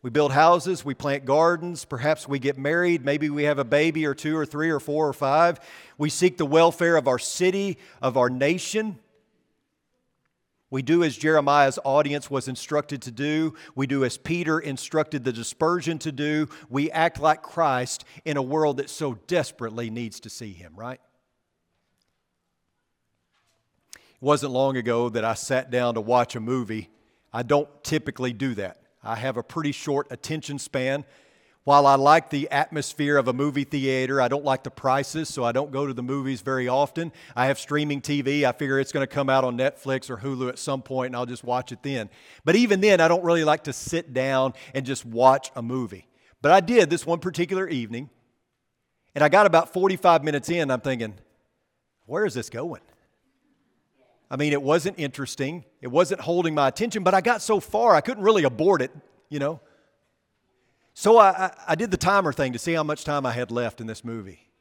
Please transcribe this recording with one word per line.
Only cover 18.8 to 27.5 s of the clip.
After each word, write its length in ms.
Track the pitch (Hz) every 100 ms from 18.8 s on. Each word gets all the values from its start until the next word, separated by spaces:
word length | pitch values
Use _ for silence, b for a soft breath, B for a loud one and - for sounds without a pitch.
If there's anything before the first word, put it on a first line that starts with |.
| 135
so 240 | - 151 110 -
desperately 640 | 175 147 - 117 113 117
needs 300 | 113 117 -
to 100 | 110
see 220 | - 113
him, 220 | 87 90 82
right? 240 | 117 131 _ _ _ _ _ _ _ _ _ _ _ _ _ _ _ _ _ _ _ _ _ _ _ _ _ _ _ _ _
It 40 | B B B
wasn't 320 | 131 147 139
long 240 | 127 135 131
ago 320 | 117 120 120
that 160 | 113
I 100 | 110
sat 380 | 110 - 131 131
down 220 | 123 123
to 60 | 113
watch 360 | 107 123 120 123
a 40 |
movie. 480 | 110 131 110 110 101 _ _ _ _
I 100 | 113
don't 260 | 120